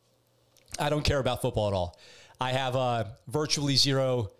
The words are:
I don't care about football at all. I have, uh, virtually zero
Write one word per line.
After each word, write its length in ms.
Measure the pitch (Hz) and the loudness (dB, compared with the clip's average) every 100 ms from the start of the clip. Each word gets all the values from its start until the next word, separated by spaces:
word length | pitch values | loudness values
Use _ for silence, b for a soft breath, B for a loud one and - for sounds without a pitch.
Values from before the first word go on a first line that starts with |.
| _ _ _ _ _ _ _ - | _ _ _ _ _ _ _ -6
I 120 | 151 | -2
don't 140 | 151 | 0
care 140 | 147 143 | 2 0
about 240 | 127 120 | 0 0
football 280 | 127 113 104 | -2 0 0
at 40 | |
all. 240 | 98 87 B B B B B | 0 -2 B B B B B
I 120 | 127 | -2
have, 240 | 131 131 127 | 0 0 0
uh, 300 | 127 120 104 123 - | 0 0 -4 -10 -6
virtually 480 | 147 147 - 143 135 | -2 0 0 2 4
zero 540 | 143 135 131 123 104 b | 4 2 2 0 -2 b